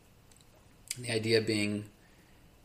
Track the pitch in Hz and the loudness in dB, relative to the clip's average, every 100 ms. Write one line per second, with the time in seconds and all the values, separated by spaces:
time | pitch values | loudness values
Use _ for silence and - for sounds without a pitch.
0 | - - - - - - - - - - | -20 -20 -20 -20 -20 -20 -20 -18 -14 -10
1 | 120 113 110 113 107 107 104 104 107 - | -4 -2 2 2 4 0 0 -2 -6 -16
2 | - - - - - - | -20 -20 -20 -20 -20 -20